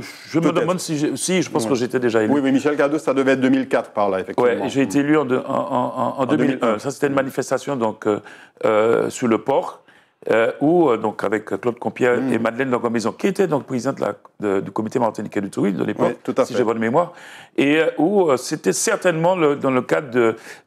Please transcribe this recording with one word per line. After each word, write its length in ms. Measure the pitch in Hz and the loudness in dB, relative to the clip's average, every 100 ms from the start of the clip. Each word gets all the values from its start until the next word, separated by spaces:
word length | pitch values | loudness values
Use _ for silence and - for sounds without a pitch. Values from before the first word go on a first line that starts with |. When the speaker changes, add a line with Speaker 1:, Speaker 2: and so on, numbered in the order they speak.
| 120 - - | -4 -16 -4
Speaker 1:
je 120 | 156 | 0
me 40 | 170 | 2
Speaker 2:
Peut-être. 160 | 165 | 2
Speaker 1:
demande 180 | 120 185 | 0 -2
si 180 | - 151 | -4 -2
j'ai, 180 | 151 135 | -2 -2
si, 280 | - 185 | -2 0
je 60 | 147 | 0
pense 120 | 120 | -2
Speaker 2:
Ouais. 60 | 110 | 0
Speaker 1:
que 60 | 135 | 0
j'étais 240 | 123 131 | 0 0
déjà 240 | 123 110 | 2 2
élu. 100 | 107 | 2
Speaker 2:
Oui, 80 | 143 | 2
mais 80 | 135 | 2
Michel 240 | 135 143 147 | 2 2 0
Cadot, 220 | 143 151 | 0 0
ça 160 | 151 | 0
devait 200 | 135 135 | 2 2
être 80 | 135 | 4
deux 80 | 131 | 4
mille 200 | 135 127 | 2 2
quatre 220 | 131 - | -2 -2
par 180 | - 101 | -2 0
là, 100 | 95 | -2
effectivement. 300 | 92 101 123 | -4 0 2
Speaker 1:
Ouais, 180 | 107 98 | 2 -2
j'ai 120 | 123 | 0
été 180 | 135 143 | 0 2
élu 160 | 143 151 | 2 2
en 80 | 139 | 2
de-, 120 | 127 | -2
en, 40 | - | -2
en, 60 | |
en, 640 | 127 127 127 123 127 120 135 | -4 -2 -2 -2 -2 -4 -2
en 40 | |
Speaker 2:
En 20 | 127 | 0
Speaker 1:
deux 100 | 151 | 2
mille 100 | 127 | 0
un. 20 | |
Speaker 2:
deux 180 | 131 120 | 0 0
mille 100 | 107 | -2
un. 40 | |
Speaker 1:
Ça, 100 | 139 | -4
c'était 160 | 135 147 | -2 -2
une 60 | |
manifestation, 600 | 139 131 - 127 127 - 139 | 0 -2 -4 -4 -4 -4 -2
donc, 300 | 113 104 110 | -2 -2 -2
euh, 120 | 104 - - - - 113 | -2 -4 -20 -20 -4 0
euh, 440 | 107 113 110 117 | 2 4 2 0
sur 160 | - 120 | -2 0
le 100 | 107 | 0
port, 420 | - 143 - - _ _ _ _ - | 0 -2 -2 -10 _ _ _ _ 0
euh, 220 | 110 113 - | 2 2 0
où, 260 | 143 175 151 | 2 4 4
euh, 60 | 113 | 2
donc, 260 | 110 - 101 | -2 -2 -2
avec 180 | 107 | -2
Claude 340 | - 101 120 113 | -4 -4 -4 -4
Compiègne 520 | 113 - 123 120 131 | -6 0 2 2 0
Speaker 2:
Mmh. 40 | |
Speaker 1:
et 60 | 113 | 0
Madeleine 300 | 113 117 135 | 0 -2 -2
Grandmaison, 420 | 120 117 113 107 | 0 0 -2 -2
qui 160 | - 202 | -2 -2
était 180 | 185 185 | 0 0
donc 200 | 143 - | 0 -2
présidente 320 | 127 123 - | -4 -4 -4
de 40 | 104 | -4
la, 80 | 101 - - | -6 -12 -6
de, 220 | 104 98 | -2 -2
du 100 | 85 | -2
comité 260 | - 110 123 | -6 -4 0
martiniquais 440 | 117 101 104 104 | -2 -2 -6 -6
du 80 | 98 | -4
tourisme 260 | - 101 95 | -2 -2 -2
de 80 | |
l'époque, 280 | 110 101 87 | -4 0 -2
Speaker 2:
Oui, 60 | - | -2
tout 100 | - 127 | -4 -2
à 40 | 123 | 0
Speaker 1:
si 80 | |
Speaker 2:
fait. 60 | 127 | 0
Speaker 1:
j'ai 40 | |
bonne 160 | 110 113 | 0 0
mémoire, 320 | 113 143 175 - - - - - | 0 0 0 -6 -20 -20 -8 0
et, 240 | 139 156 | 2 2
euh, 60 | 160 160 | 2 0
où, 320 | 160 208 165 | 2 2 2
euh, 60 | 127 | 2
c'était 340 | - 156 190 | -2 -4 -2
certainement 640 | 175 - 208 180 160 170 185 | -2 0 0 0 2 2 2
le, 220 | 151 143 | 2 2
dans 120 | 135 | 0
le 120 | 127 | 0
cadre 300 | 123 160 147 | 0 -2 0
de, 240 | 123 113 110 - - | 2 2 0 -8 -20